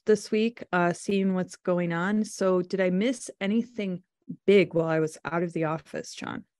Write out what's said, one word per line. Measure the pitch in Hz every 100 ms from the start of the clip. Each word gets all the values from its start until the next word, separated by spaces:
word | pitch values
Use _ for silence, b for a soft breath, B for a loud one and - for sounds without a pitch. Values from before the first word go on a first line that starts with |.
| -
this | 208 -
week, | 214 226 233 -
uh, | 180 175
seeing | 175 - 196 190
what's | 185 180 -
going | - 175 175
on. | 170 185 214 208
So | - 190 180
did | 180 190
I | 185
miss | 180 233 262 - -
anything | 196 226 233 - 202 180 _ _ - 175 -
big | 202 180 170
while | 160
I | 160
was | 156 - -
out | 170
of | 175
the | 165
office, | 156 160 - - -
John? | - 57 - -